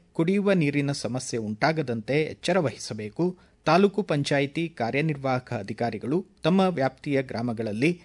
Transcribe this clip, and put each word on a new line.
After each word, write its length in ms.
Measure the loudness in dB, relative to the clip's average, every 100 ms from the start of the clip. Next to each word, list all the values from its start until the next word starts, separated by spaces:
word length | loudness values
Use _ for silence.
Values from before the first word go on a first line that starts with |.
| _
ಕುಡಿಯುವ 380 | -2 0 2 2
ನೀರಿನ 400 | 2 2 2 0
ಸಮಸ್ಯೆ 480 | -2 -4 -6 -4 -4
ಉಂಟಾಗದಂತೆ 840 | -4 0 0 2 -2 -4 -2 0
ಎಚ್ಚರ 380 | -2 -4 0 2
ವಹಿಸಬೇಕು. 800 | 0 -2 -10 -10 -8 -2 -2 -2 _ _ 2
ತಾಲೂಕು 380 | 4 4 2
ಪಂಚಾಯಿತಿ 640 | -2 0 2 2 0 -2 -6
ಕಾರ್ಯನಿರ್ವಾಹಕ 840 | -2 -2 0 0 0 0 -2 -2
ಅಧಿಕಾರಿಗಳು 720 | -6 -6 -4 -2 -2 -2 -2 -2 _
ತಮ್ಮ 160 | 2 4
ವ್ಯಾಪ್ತಿಯ 640 | 4 2 -2 -2 -2 -2
ಗ್ರಾಮಗಳಲ್ಲಿ 800 | -2 -4 -4 -4 -4 0 0 0